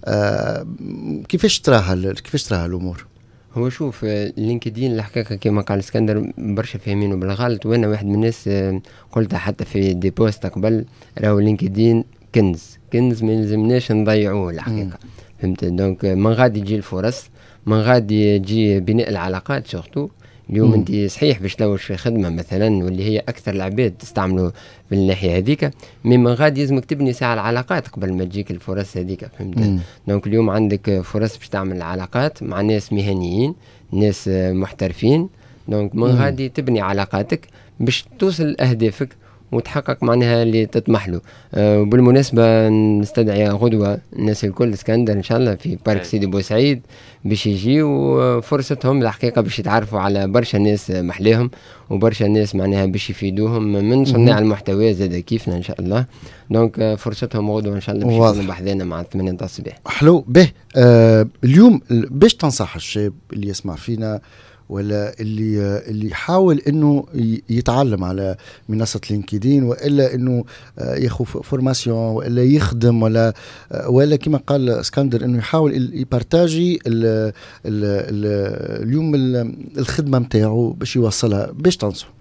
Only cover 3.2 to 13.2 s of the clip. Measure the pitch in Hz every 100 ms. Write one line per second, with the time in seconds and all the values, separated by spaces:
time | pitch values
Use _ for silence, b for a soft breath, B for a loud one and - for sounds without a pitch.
3.2 | b b b 117 123 127 147 117 110 104
4.2 | 101 - 107 117 117 110 127 113 107 -
5.2 | 110 101 110 104 98 101 95 - 110 107
6.2 | - - 107 101 107 98 107 101 101 95
7.2 | 92 98 123 110 107 117 107 107 101 101
8.2 | 113 113 - 98 95 95 b b b -
9.2 | 107 92 87 104 - 104 98 90 92 -
10.2 | 113 104 95 98 107 113 - b b -
11.2 | 107 104 104 104 92 95 113 117 - -
12.2 | - 120 101 82 - - - 117 123 113